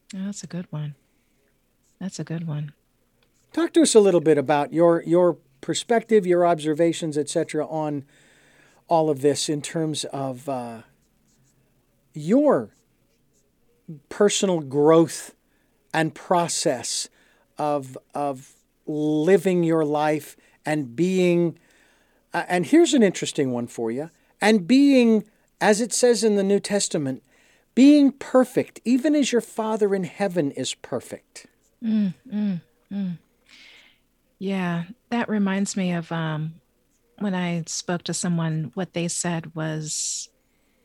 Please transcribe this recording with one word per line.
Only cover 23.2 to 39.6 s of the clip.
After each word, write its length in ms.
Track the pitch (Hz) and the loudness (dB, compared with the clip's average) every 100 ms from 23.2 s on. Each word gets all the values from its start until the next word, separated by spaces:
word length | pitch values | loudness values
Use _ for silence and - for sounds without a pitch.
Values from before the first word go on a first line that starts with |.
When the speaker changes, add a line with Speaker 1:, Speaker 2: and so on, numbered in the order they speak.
| 147 - 135 | -6 -2 -2
Speaker 2:
one 140 | 120 120 | -2 -6
for 240 | - 113 | -6 -4
you, 200 | 123 160 _ _ - | -4 -8 _ _ -2
and 260 | 202 220 170 | 2 2 4
being, 580 | 254 285 269 233 220 - _ _ - | 4 6 6 6 2 0 _ _ -2
as 200 | 190 208 | 2 2
it 120 | 226 | 0
says 320 | - 247 226 | 2 2 4
in 120 | 220 202 | 2 2
the 60 | |
New 180 | 196 202 | 2 0
Testament, 640 | - 202 - 180 135 131 _ _ _ _ _ | 0 -4 -2 -4 -4 -6 _ _ _ _ _
"being 380 | - 277 294 277 | 6 8 8 6
perfect, 680 | - - 254 254 - 127 - | 2 0 2 2 0 -4 -4
even 300 | - 254 311 | -2 0 2
as 160 | 294 254 | 2 2
your 80 | 240 | 0
Father 520 | 226 - 220 214 208 | -2 -6 -4 0 0
in 100 | 196 | 0
heaven 460 | 180 - 202 175 143 | -4 -4 -4 -2 -2
is 220 | - 127 | -4 -8
perfect." 720 | - - 123 - 101 _ - - _ _ _ | -8 -8 -8 -8 -16 _ -20 -20 _ _ _
Speaker 1:
Mm, 320 | 226 214 202 - - | -4 -2 -2 -4 -10
mm, 300 | 208 208 180 - _ - | -6 -4 -4 -10 _ -12
mm. 280 | 196 190 165 _ _ _ - - - _ _ _ _ _ - | -8 -8 -8 _ _ _ -20 -20 -20 _ _ _ _ _ -10
Yeah, 460 | 190 196 180 170 175 - - | -6 -4 -2 -4 -6 -14 -6
that 180 | 240 - | -4 -2
reminds 480 | 214 196 190 202 - | 0 0 -2 -4 -2
me 160 | 185 | -2
of, 180 | 170 165 | -2 -4
um, 440 | 165 160 156 156 165 _ _ _ _ _ - | -4 -4 -4 -8 -12 _ _ _ _ _ -8
when 160 | 202 | -6
I 280 | 185 180 170 160 | -4 -4 -4 -6
spoke 360 | - - 175 | -8 -6 -6
to 100 | - | -4
someone, 560 | 170 180 170 160 156 156 | -6 -2 -2 -2 -4 -6
what 200 | - 180 | -6 -8
they 140 | 175 170 | -4 -4
said 460 | - 175 165 165 | -4 -4 -6 -8
was 760 | 160 | -8